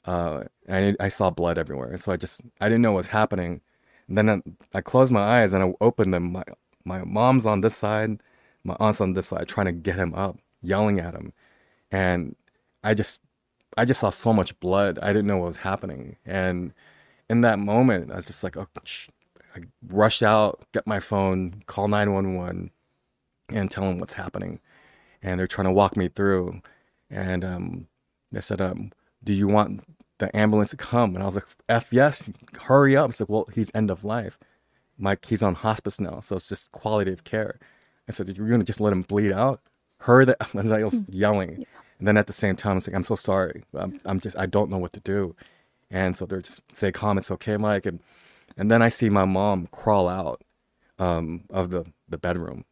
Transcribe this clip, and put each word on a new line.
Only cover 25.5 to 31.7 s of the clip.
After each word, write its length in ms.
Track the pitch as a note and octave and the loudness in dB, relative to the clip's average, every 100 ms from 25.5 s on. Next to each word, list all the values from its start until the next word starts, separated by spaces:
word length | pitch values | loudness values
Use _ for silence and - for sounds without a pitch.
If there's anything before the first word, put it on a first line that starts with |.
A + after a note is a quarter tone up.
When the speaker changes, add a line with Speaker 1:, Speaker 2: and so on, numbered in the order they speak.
| - F#2+ | 0 2
Speaker 1:
to 40 | |
walk 240 | F#2+ G2 - | 4 4 2
me 140 | F2+ | -2
through. 520 | - G2+ F#2+ F2+ F2+ - _ _ _ _ | 0 0 2 -2 -10 -18 _ _ _ _
And, 360 | G2 F#2 F#2 F#2 | -8 -4 -4 -4
um, 420 | F2+ F2+ E2+ E2+ _ _ _ _ | -6 -8 -10 -14 _ _ _ _
they 100 | G#2+ | -10
said, 180 | - F#2+ | -6 -4
um, 300 | F#2 F#2 G2+ _ _ _ | -2 -4 -12 _ _ _
"Do 80 | - | -2
you 140 | G2 G2+ | 0 4
want 360 | G#2 G#2 G2+ - _ _ _ | 4 2 -4 -14 _ _ _
the 180 | G2+ G#2+ | -2 2
ambulance 360 | G#2+ G#2+ G2+ | 4 4 2
to 60 | - | -4
come?" 360 | - A#2+ A2+ | -2 2 2
And 100 | F2+ | 0
I 20 | G2 | -4
was 100 | F#2+ | -4
like, 120 | - - | -8 -16
"F 200 | - | 0